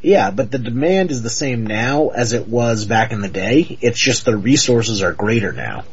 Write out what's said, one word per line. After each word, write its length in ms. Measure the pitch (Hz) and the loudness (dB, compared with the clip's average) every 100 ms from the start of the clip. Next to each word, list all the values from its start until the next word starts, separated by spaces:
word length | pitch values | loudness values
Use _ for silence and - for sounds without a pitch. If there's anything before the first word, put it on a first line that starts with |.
Yeah, 300 | 156 190 101 | 2 2 0
but 200 | 101 107 | -2 -4
the 80 | 131 | -4
demand 520 | 113 120 156 190 180 | -4 -2 2 2 0
is 100 | 131 | -2
the 60 | 113 | -4
same 360 | - 139 120 110 | -4 -4 -2 -2
now 440 | 107 123 147 147 | -2 0 2 0
as 240 | - 117 | 0 0
it 120 | 117 95 | -2 0
was 360 | 117 120 110 104 | 0 2 0 0
back 260 | 113 113 | 0 2
in 80 | 113 | -2
the 80 | 98 | -4
day. 480 | 95 98 139 170 - | -4 2 2 2 0
It's 180 | 120 110 | -2 2
just 260 | 135 120 - | 0 2 2
the 100 | 107 | 0
resources 680 | 104 143 - 120 113 107 | 2 2 4 2 2 0
are 120 | 92 | 0
greater 400 | 80 104 117 98 | 0 0 0 0
now. 320 | 64 58 53 - | -4 -8 -8 -10